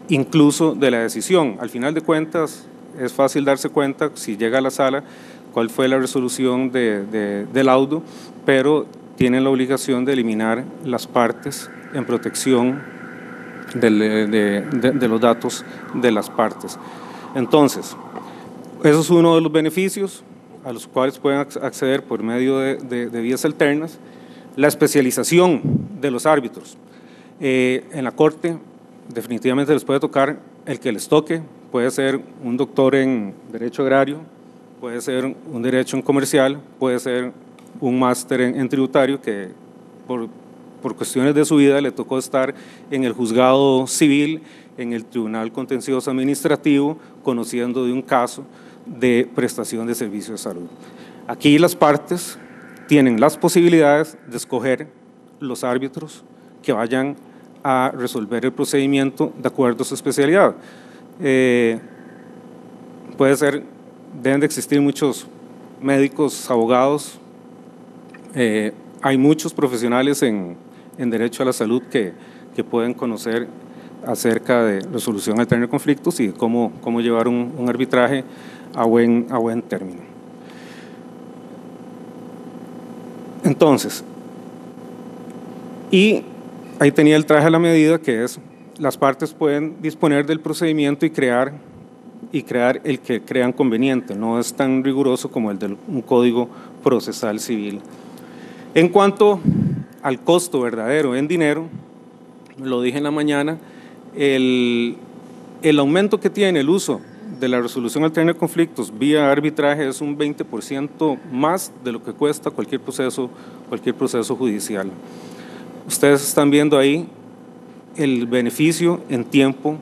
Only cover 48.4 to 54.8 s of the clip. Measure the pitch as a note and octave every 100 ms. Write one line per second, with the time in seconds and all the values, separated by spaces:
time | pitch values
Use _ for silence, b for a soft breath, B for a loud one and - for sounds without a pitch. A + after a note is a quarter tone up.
48.4 | C3+ B B B - C3+ B2 A#2+ B2 -
49.4 | B2 - G#2+ A#2 A#2 A#2 A2 G2+ F#2 G#2+
50.4 | A2+ F2 F2 - B B B B - A#2
51.4 | D3 D3 E3+ F3 D3+ C#3+ - F3 - -
52.4 | - - - - - D3 C3 A2+ C#3 -
53.4 | F3 F3+ F3 E3 D3 D3 D#3 - - A#2+
54.4 | - B2+ B2+ B2+